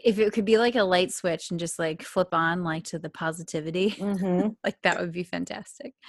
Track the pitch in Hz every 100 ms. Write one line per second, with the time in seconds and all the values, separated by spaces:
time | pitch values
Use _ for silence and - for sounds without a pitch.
0 | 240 202 214 226 202 220 240 240 196 180
1 | 185 - 185 160 - 170 170 - 165 160
2 | - - 180 170 165 175 170 160 - 165
3 | 160 - 165 165 165 156 156 175 196 208
4 | 202 196 190 180 208 220 - - 185 175
5 | 180 170 175 175 175 - - - - -